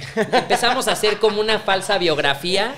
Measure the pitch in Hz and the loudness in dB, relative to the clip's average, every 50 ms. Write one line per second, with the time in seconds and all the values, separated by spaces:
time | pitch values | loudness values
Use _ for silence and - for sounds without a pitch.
0 | - - - 220 214 214 226 247 - - 254 240 - 233 240 262 226 214 185 - | -14 -8 -4 -4 -2 2 2 0 2 2 0 0 2 0 0 0 0 0 0 0
1 | - 214 214 214 - 220 208 208 214 220 220 202 214 - 190 190 185 - 208 190 | 0 0 0 2 2 2 2 2 0 0 0 0 0 0 -2 0 0 0 0 0
2 | 180 170 156 143 147 139 139 135 - 175 185 190 110 233 - | 2 0 0 2 2 0 0 -2 -2 -2 0 0 0 -2 -4